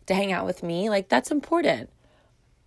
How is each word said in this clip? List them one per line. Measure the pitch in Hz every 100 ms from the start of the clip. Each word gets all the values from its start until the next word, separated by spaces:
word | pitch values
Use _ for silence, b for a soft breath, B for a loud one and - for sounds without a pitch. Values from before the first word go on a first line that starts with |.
| -
to |
hang | 190 196
out | 175 185
with | 180
me. | 170 170 214
Like, | 202 190
that's | 240 -
important. | 294 - 339 277 123 - _ b b b _ _ _